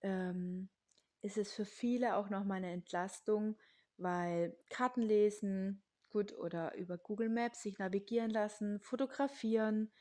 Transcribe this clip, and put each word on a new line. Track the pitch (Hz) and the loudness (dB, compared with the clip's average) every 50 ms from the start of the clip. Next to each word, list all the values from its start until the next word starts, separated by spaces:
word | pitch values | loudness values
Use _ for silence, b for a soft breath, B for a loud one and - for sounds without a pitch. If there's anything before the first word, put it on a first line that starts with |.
ähm, | - 196 190 185 185 180 180 180 180 180 185 185 190 190 _ _ _ _ _ _ _ _ _ _ | -4 -2 -2 0 0 -2 -2 -2 -2 -4 -4 -6 -8 -10 _ _ _ _ _ _ _ _ _ _
ist | - 208 - | -8 -4 -2
es | 220 202 202 | -2 -2 -2
für | - - 208 | -2 -6 -6
viele | 196 - - - 240 247 240 247 233 190 | -6 -4 -2 0 2 2 4 2 2 2
auch | 202 202 202 | 2 0 0
noch | 202 196 202 | -2 -2 0
mal | 196 190 | 0 -2
eine | 185 190 180 | -2 -2 -2
Entlastung, | 175 180 175 - - 175 180 202 - - - - 214 214 214 214 214 b b b b b b b b | -4 -6 -6 -4 -2 -2 -2 -2 -6 -6 -2 0 2 2 2 0 -4 b b b b b b b b
weil | - 180 180 180 175 175 175 175 170 170 170 - - - - | -4 -2 0 0 0 0 0 2 2 0 0 -2 -8 -14 -10
Karten | - - 254 247 247 247 | -4 0 0 0 2 2
lesen, | 226 214 214 208 208 208 202 - 208 196 190 190 190 196 196 196 _ _ _ _ _ _ | 2 4 6 6 6 6 4 2 -2 -2 0 0 0 -2 -4 -6 _ _ _ _ _ _
gut, | - 208 208 208 - | -2 -2 -2 -2 -4
oder | - - 170 175 165 165 143 - | -6 -6 -4 -2 -2 -4 -4 -4
über | - 180 175 180 | -6 -6 -6 -8
Google | 175 - - 214 202 226 | -8 -6 -6 -2 -2 0
Maps | 226 226 233 233 233 233 - - | 0 2 2 0 -2 -4 -6 -8
sich | 208 190 - | -6 -6 -4
navigieren | 196 185 185 196 202 - 233 233 226 220 | -4 -2 -2 -2 -2 0 0 0 2 2
lassen, | 220 220 208 208 208 - 208 208 208 208 | 2 0 0 0 -2 -4 -4 -2 -4 -4
fotografieren, | - - 262 240 269 254 - - 277 277 277 - - 220 220 220 220 220 214 214 220 220 b b | -6 -4 -2 0 0 0 0 0 0 0 0 -2 0 2 4 4 4 4 2 2 0 -2 b b